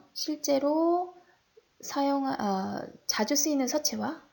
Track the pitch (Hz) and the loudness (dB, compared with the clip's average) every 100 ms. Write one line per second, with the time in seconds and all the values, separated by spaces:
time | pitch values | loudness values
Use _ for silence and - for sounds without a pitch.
0 | - - - 302 - 277 277 311 330 349 | -16 -8 -6 -4 0 2 2 2 4 2
1 | 359 - - _ _ - _ _ - 285 | 0 -10 -20 _ _ -20 _ _ -8 -2
2 | 277 277 269 - 208 190 196 202 - - | 0 2 0 0 0 0 -2 -4 -8 -14
3 | - - 220 285 320 285 254 302 302 214 | -6 -2 2 2 2 2 0 0 -2 -2
4 | 214 311 - | -4 -6 -14